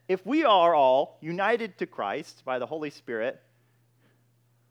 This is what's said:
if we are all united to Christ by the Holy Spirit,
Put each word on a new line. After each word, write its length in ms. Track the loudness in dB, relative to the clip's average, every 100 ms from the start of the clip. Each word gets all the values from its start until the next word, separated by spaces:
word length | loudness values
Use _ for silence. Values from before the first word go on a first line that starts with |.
| -4
if 180 | -4 -2
we 180 | 0
are 320 | 2 4 4 4
all 420 | 4 4 0 -8
united 560 | -10 -4 -2 -2 -4 -8
to 100 | -10
Christ 560 | -6 -6 -6 -10 -14 -8
by 140 | -6
the 60 | -6
Holy 240 | -8 -10
Spirit, 520 | -12 -10 -6 -6 -8 _ _ _ _ _ _ _ _ _ _ _ _ _